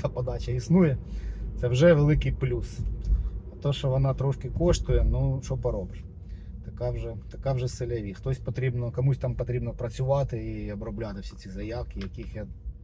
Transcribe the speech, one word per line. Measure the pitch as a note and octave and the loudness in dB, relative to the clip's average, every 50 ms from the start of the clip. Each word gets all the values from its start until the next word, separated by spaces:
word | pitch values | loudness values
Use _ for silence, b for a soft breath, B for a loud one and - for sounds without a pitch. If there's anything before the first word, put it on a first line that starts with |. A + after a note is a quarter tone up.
та | - - | 0 -2
подача | - B2 B2 B2 B2 B2 - B2 | -2 -2 -2 -2 -2 -2 -2 0
існує, | B2 B2 - - E3 F#3+ F3 D3+ B2 - B B B B B B B B B B - - | -2 -2 2 6 6 8 8 6 4 0 B B B B B B B B B B -4 -2
це | B2 A#2+ | 0 2
вже | B2 B2+ D#3+ F3 E3 | 4 8 10 10 10
великий | D3 D3 D3 D3+ C#3 C3 C3 | 10 8 6 6 6 4 2
плюс. | A#2+ - C3+ B2+ B2 A#2 - - - - - - - - B B B B B B B B - - - | 0 0 -2 -2 -2 -2 -4 -6 -6 -6 -4 -4 -4 -4 B B B B B B B B -12 -12 -14
А | - - | -4 -2
то, | C#3+ C#3 | -2 0
що | - D3 C3+ | 0 0 0
вона | B2+ C3+ C3+ C3+ B2+ | 2 4 4 2 2
трошки | - C3+ C#3 C3 - - B2+ | 2 0 0 0 -2 -4 -6
коштує, | - - E3+ F3 - - - - B2+ A#2+ B2+ | -2 2 4 4 4 4 4 4 4 6 6
ну, | C3 B2+ B2+ C3+ C3+ C3 C3 - | 6 4 4 2 2 2 0 -2
що | - C3 B2 | -4 -4 -2
поробиш. | - B2 A2+ G2+ F#2 F#2 - - - - - - B B B B B B B B - - - - | 0 0 -2 -2 -4 -6 -8 -10 -12 -12 -14 -16 B B B B B B B B -12 -12 -8 -4
Така | A#2+ B2 | -4 -2
вже, | A#2+ - A#2 A#2 A2+ G#2+ - - | -2 -2 -4 -6 -8 -10 -10 -12
така | - - - C3+ C3 | -12 -4 -2 0 0
вже | B2 B2+ B2 | 0 0 -2
селяві. | - - B2+ A#2 A#2+ A2+ G#2 G2 F#2 | -2 -4 -4 -2 -2 -4 -4 -4 -8
Хтось | - - C3+ C3 - | -6 -4 -4 -4 -2
потрібно, | - C3 A2 B2+ B2+ C3 A#2+ A#2+ A#2+ A#2+ | -4 -6 -4 -2 -2 0 0 0 -4 -2
комусь | - B2+ C3 C#3 C3 - | -2 2 2 2 2 2
там | - B2+ A#2 | 0 -2 -2
потрібно | - B2 A#2+ A#2+ B2 A#2 A#2 | -2 -2 -2 -2 -2 -2 -4
працювати | A2 - A#2+ A2+ - - C3 C3 C#3 C#3+ C3+ - B2 A2 | -4 -4 -6 -6 -2 -2 0 2 2 2 2 0 -2 -4
і | A2 A2+ A2 G#2+ G#2+ G#2+ | -4 -4 -6 -6 -6 -6
обробляти | G#2 G2+ G#2+ A2+ G#2 G#2+ A2+ G#2+ F#2+ G2 | -6 -6 -6 -6 -6 -6 -6 -6 -6 -8
всі | F#2 - - | -8 -10 -12
ці | - - G2 | -12 -14 -12
заявки, | F#2 G2 G#2 G#2+ A2+ A#2+ A#2+ - - F#2+ | -8 -8 -6 -6 -6 -6 -6 -6 -8 -8
яких, | F#2+ F#2+ - - A2 - - | -8 -8 -8 -10 -10 -8 -8
я | G#2+ G2+ F#2+ - - - - - - | -8 -10 -10 -12 -10 -10 -10 -10 -10